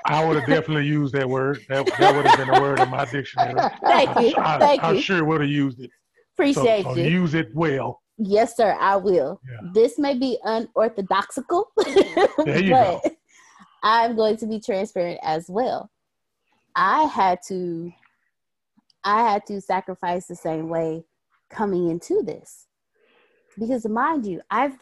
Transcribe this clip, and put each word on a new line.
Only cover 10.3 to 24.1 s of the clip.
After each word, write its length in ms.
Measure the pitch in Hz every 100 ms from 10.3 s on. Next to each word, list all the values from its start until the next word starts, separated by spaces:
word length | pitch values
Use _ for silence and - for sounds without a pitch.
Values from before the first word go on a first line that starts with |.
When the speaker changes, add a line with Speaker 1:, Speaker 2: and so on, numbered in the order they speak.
| 226
Speaker 2:
unorthodoxical, 1300 | 208 220 220 - 226 226 190 190 - - - 349 415
<laughs> 100 | - 320 381 - - - -
Speaker 1:
There 180 | 208 143
you 80 | 190
go. 300 | 262 202 170
Speaker 2:
but 100 | 320 - _ _ _ _ - _
I'm 340 | 202 233 233 220
going 220 | 220 220
to 80 | 220
be 120 | 214
transparent 640 | 226 190 208 190 175 170
as 240 | - 156 175
well. 400 | 190 247 - - _ _ _ _ _ _ _ _
I 280 | 175 185 269
had 380 | 302 233 190 180 -
to, 440 | 185 175 165 170 - _ _ _ _ _ _ _ _ _ _
I 260 | 196 214 233
had 140 | 202 -
to 140 | 202
sacrifice 640 | - 185 190 185 175 180 -
the 80 | 175
same 320 | 170 160 160
way 340 | 165 160 160 - _ _ _ _
coming 400 | - 208 180 175
into 320 | 170 - 403
this. 440 | 220 - - - _ _ _ _ _ _ _ _ _ -
Because 280 | 226 254 220
mind 380 | 220 294